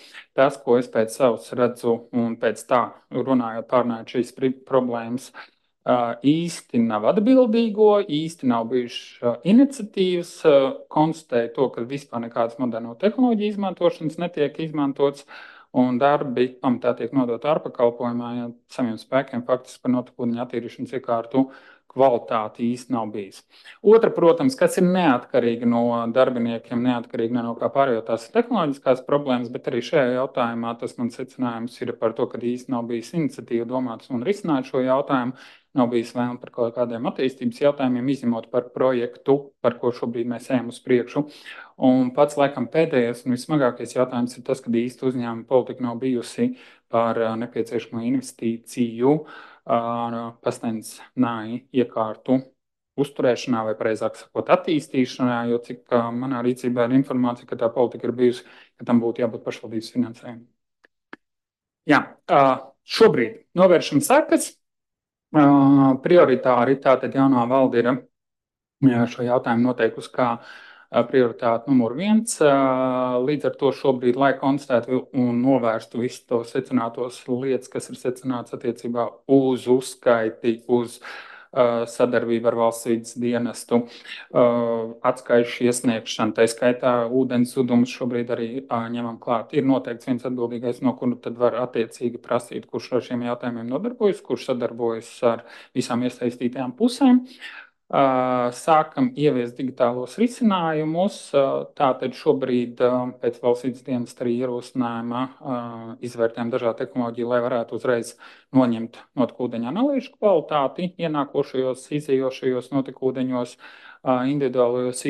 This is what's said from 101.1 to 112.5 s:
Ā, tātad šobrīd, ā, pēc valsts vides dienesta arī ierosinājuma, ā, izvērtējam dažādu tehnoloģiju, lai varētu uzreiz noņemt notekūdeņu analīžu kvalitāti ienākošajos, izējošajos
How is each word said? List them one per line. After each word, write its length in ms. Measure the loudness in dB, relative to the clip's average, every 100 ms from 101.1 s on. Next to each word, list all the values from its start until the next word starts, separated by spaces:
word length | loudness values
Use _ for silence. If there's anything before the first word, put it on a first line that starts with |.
| -4 -2
Ā, 140 | 2 2 0 -6
tātad 420 | -2 0 0 -4
šobrīd, 720 | -2 0 0 0 -2 -2 0
ā, 40 | 0 2 -4 -6
pēc 160 | -6 -2
valsts 240 | 0 0
vides 220 | -2 -8 -6
dienesta 400 | -6 -6 -6 -4
arī 80 | -2
ierosinājuma, 800 | -2 -6 -8 -4 -4 -4 -6 -6 -6 -8
ā, 140 | -8 -8 -8 -12 -14 -12
izvērtējam 460 | -10 -2 -2 -2 -4
dažādu 300 | -2 -2 -2
tehnoloģiju, 460 | -4 -4 -4 -4 -2
lai 80 | -2
varētu 380 | 0 -2 -4 -4
uzreiz 320 | -2 -2 -4 -12 -20 -20 _
noņemt 460 | 2 2 0 -6 -12 -10 -4
notekūdeņu 540 | -4 -2 -8 -6 -6
analīžu 420 | -2 0 -2 -6 -2
kvalitāti 720 | 2 2 2 0 0 -2 -8 -4
ienākošajos, 840 | -4 -2 -2 -4 -2 -2 -4 -4 -6 -8
izējošajos 720 | 0 0 0 -2 -2